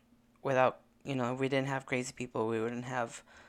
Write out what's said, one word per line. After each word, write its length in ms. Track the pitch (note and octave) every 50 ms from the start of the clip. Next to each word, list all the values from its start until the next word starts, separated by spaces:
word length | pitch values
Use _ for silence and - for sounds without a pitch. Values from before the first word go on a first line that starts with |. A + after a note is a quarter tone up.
| _ _ _ _ _ _ _ _
without, 380 | - C#3 C3+ B2+ C3 A#2+ - - - _ _ _ -
you 100 | C#3 C#3
know, 180 | C3 B2 A#2+
if 80 | B2+ C3
we 80 | C3+ C3
didn't 200 | C#3 C3+ C3+ C#3
have 180 | C3+ C3+ C3
crazy 260 | - C3 B2 B2 B2+
people, 340 | - - B2 A#2+ - B2 A2
we 140 | A2+ A2+ A2
wouldn't 240 | A2 A#2 A#2+ A#2+ B2
have, 380 | B2 C3 B2+ A#2 A#2 - - - - - - -